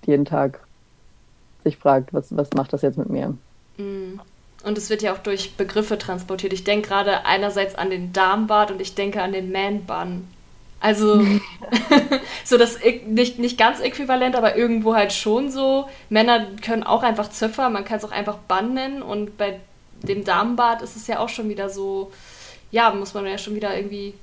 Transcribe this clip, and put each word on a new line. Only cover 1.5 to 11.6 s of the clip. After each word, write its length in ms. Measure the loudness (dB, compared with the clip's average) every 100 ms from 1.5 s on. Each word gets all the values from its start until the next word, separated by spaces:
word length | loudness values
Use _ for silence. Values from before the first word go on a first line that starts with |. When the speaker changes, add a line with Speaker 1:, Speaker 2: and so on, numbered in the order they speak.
| _
Speaker 1:
sich 140 | -4 0
fragt, 340 | 2 2 2
„Was, 220 | -6 -4 -4
was 140 | 0
macht 180 | 0 -2
das 80 | -2
jetzt 160 | -2 -2
mit 120 | -4
mir?“ 280 | -4 -4 -6 _ _ _ -12
Speaker 2:
Mhm. 440 | -10 -8 -10 -14 -18 -20 -20 -14
Und 140 | -6 -6
es 120 | -2
wird 120 | -2
ja 100 | -2
auch 60 | -2
durch 380 | -4 -4 -6 -4
Begriffe 420 | -2 0 0 -2
transportiert. 540 | -4 -8 -6 -6 -4
Ich 100 | -4
denk 240 | 0 -2 0
gerade 380 | 0 2 0 2
einerseits 480 | 2 2 0 -2
an 160 | -2 -4
den 220 | -4 -4
Darmbart 580 | 2 4 4 4 4 4
und 100 | 0
ich 140 | -6
denke 260 | -4 -4 -2
an 120 | -2
den 180 | -4 -4
Man-Bun. 760 | -2 -2 -4 -4 -6 -4 -8 -10 -20 -20 -20 -20 -2
Also, 420 | 0 4 6 6 6 4 0 -14